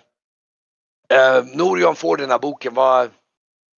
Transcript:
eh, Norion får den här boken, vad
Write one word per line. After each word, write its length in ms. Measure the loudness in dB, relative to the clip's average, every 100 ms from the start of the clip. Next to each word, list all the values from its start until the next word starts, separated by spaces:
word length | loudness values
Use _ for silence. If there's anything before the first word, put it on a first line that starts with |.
| _ _ _ _ _ _ _ _ _ _ _
eh, 360 | 2 4 2 -2
Norion 420 | -4 -2 0 0 0
får 200 | -4 -4
den 140 | -2
här 80 | -4
boken, 360 | -4 -8 -8
vad 360 | 0 2 2 -2 _ _ _ _ _ _